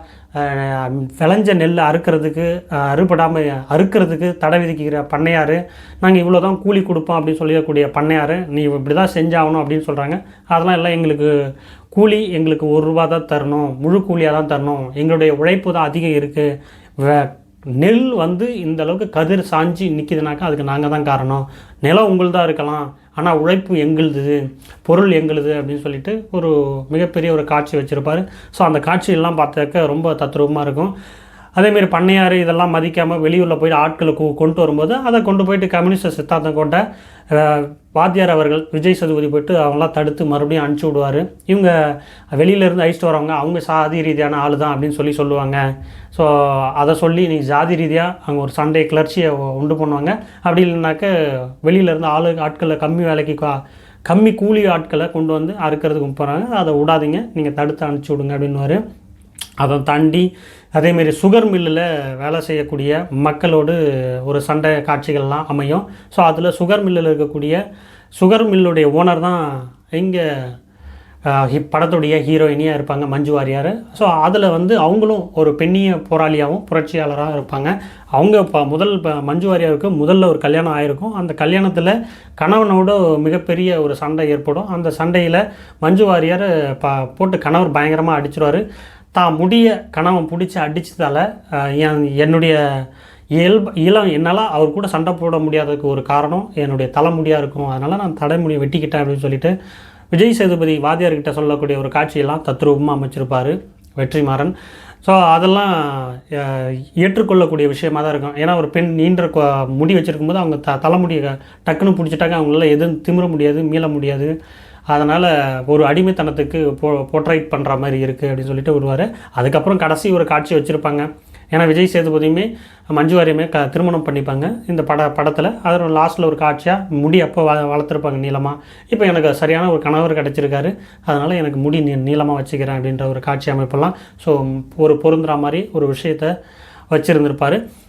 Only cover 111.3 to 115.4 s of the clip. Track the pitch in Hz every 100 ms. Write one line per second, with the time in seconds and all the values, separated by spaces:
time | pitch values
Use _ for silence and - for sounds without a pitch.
111.3 | 135 - - - 156 196 170 165 151 170
112.3 | 170 151 151 160 147 170 156 - 180 180
113.3 | 156 147 147 160 160 160 147 139 139 147
114.3 | 160 - - - - - 147 151 160 180
115.3 | 151